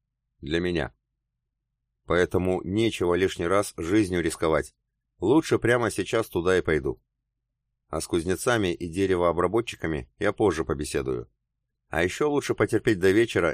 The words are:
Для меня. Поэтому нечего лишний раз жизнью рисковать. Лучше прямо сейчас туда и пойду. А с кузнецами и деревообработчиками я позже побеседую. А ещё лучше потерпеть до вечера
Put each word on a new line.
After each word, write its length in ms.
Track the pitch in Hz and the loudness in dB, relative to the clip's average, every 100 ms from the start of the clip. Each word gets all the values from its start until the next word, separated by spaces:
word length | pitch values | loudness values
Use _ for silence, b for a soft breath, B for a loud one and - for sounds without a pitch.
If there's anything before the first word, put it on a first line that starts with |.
| _ _ _ _ | _ _ _ _
Для 180 | 71 85 | -4 -2
меня. 340 | 90 82 62 _ _ _ _ _ _ _ _ _ _ _ - | 0 -2 -4 _ _ _ _ _ _ _ _ _ _ _ -2
Поэтому 560 | 85 87 92 90 92 | 0 2 2 0 0
нечего 500 | - 104 113 - 87 | 0 0 0 0 0
лишний 340 | 87 92 - 85 | 2 0 0 0
раз 260 | 98 101 - | 0 -2 -6
жизнью 440 | 82 107 95 90 | 0 2 2 0
рисковать. 520 | 80 - 82 78 - _ _ _ _ - | -2 -2 0 0 -2 _ _ _ _ -4
Лучше 400 | 92 156 - 110 | 2 2 2 0
прямо 320 | 117 123 113 | 2 2 0
сейчас 360 | - 92 113 107 | -2 -2 -2 -2
туда 300 | 92 85 92 | -2 2 2
и 40 | |
пойду. 400 | 85 78 67 - _ _ _ _ _ _ _ _ - | 2 0 -2 -8 _ _ _ _ _ _ _ _ -10
А 120 | 78 | -8
с 60 | - | -2
кузнецами 640 | 87 82 90 131 120 92 | -2 -2 -2 0 0 0
и 140 | 82 87 | -4 -6
деревообработчиками 1200 | 87 98 90 87 82 90 110 120 - 85 76 65 - | -2 0 2 2 2 0 0 -2 -6 -6 -6 -8 -4
я 140 | 95 | -4
позже 320 | - 107 80 78 | 2 0 0 -2
побеседую. 640 | 71 73 76 65 62 57 _ _ _ _ _ - | -4 -4 -4 -4 -6 -8 _ _ _ _ _ -6
А 140 | 78 | -2
ещё 260 | 90 - 151 | -2 0 0
лучше 240 | 143 - | 0 -2
потерпеть 460 | 117 110 110 - 98 | -2 0 0 0 2
до 120 | 95 | 4
вечера 400 | 101 117 104 85 | 4 2 2 0